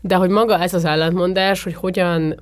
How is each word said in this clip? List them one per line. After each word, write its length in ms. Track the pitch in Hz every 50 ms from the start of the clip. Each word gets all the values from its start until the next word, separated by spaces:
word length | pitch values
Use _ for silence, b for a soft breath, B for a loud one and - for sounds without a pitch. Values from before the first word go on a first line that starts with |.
de 140 | - 185 190
hogy 140 | 180 190 180
maga 300 | 196 208 233 226 208 165
ez 140 | 175 180 180
az 120 | 175 165
ellentmondás, 760 | 160 151 156 160 165 170 185 175 180 190 190 190 196 196 185 -
hogy 120 | 185 165
hogyan 640 | - - 185 180 196 180 175 170 165 160 156 156 -